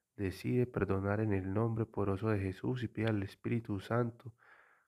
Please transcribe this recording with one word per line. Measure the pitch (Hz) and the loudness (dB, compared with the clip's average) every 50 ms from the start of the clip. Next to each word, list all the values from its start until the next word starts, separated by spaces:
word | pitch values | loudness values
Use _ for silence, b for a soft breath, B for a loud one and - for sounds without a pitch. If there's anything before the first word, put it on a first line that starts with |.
| b b _ | b b _
decide | - 101 92 87 - - 117 123 123 123 | -4 -2 -2 -2 -2 -2 0 2 2 2
perdonar | 123 - 107 101 95 98 95 98 101 101 107 | 0 0 0 0 2 2 2 2 2 2 2
en | 110 107 98 | 2 2 2
el | 95 92 95 98 | 2 0 0 0
nombre | 104 117 117 117 113 113 | 0 0 2 0 0 -2
poderoso | - - 101 101 98 98 95 110 110 | -2 -2 -2 0 0 0 0 2 2
de | 110 98 | 2 2
Jesús | 95 95 92 - - 120 127 123 117 | 0 -2 -4 -4 -4 -4 -2 -2 -4
y | 104 | -4
pide | - 107 110 | -2 -2 0
al | 113 110 104 98 | 0 2 0 -2
Espíritu | 101 - - - 117 120 117 117 - 104 95 | -4 -6 -8 -4 -2 -2 -2 -2 -2 -4 -4
Santo | - - 117 117 123 117 117 - - 117 - B B B B B B B B B B | -2 0 0 0 0 0 -4 -8 -14 -18 -18 B B B B B B B B B B